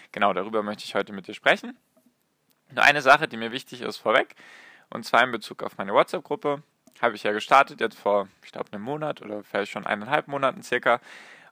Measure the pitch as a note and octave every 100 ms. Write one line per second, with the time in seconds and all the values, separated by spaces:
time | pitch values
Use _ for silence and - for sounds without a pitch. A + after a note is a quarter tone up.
0 | - - G2+ F2+ G2+ A2 G#2 G#2+ - G#2
1 | G2 G2 F2+ G#2+ C3+ G3 A#3+ B3+ _ _
2 | _ _ _ _ _ _ _ B2 A#2 D3
3 | C3 D3 D#3 A2+ A2+ B2 - B2 A#2+ G#2
4 | A2 B2 - _ - - - - _ -
5 | A2+ A#2 B2+ A#2 - - G2+ - F#2+ A#2
6 | E3+ F#3 - D3 D3 C#3+ - _ _ _
7 | A#2+ G#2+ G#2+ G#2+ - C3+ C#3 - A2+ -
8 | G2+ G2+ G2 _ - - - G2+ A2 D3
9 | D3+ - A2+ G#2+ G2+ G#2 G2+ G#2+ F#2+ G#2
10 | G#2+ D3+ - C#3+ C3+ - - B2 C3 A#2+
11 | - - - - -